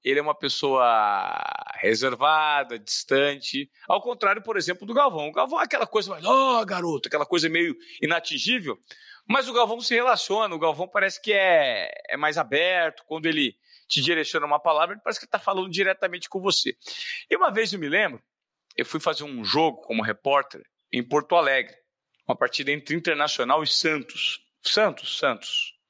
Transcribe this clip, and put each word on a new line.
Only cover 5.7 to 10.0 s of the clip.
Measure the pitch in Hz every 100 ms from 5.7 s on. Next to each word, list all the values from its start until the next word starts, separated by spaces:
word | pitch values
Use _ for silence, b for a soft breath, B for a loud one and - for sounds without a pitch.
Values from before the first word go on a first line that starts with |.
| 294 220
coisa | 214 190
mais, | 170
"Ó, | 185 269 269 240
garoto", | 202 185 170 143 -
aquela | 151 147
coisa | 175 160
meio | 165 170 - B B
inatingível, | 151 165 - 143 180 247 151 104 B B B B -
mas | 262 254
o |
Galvão | 240 220 233
se | 240
relaciona, | 240